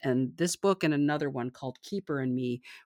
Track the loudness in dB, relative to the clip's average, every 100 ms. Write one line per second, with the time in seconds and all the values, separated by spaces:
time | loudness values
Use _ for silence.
0 | 0 2 2 0 -2 2 0 2 2 2
1 | 2 0 -2 -4 -6 -6 -10 -10 -8 -8
2 | -4 -2 0 0 -2 -4 -8 -20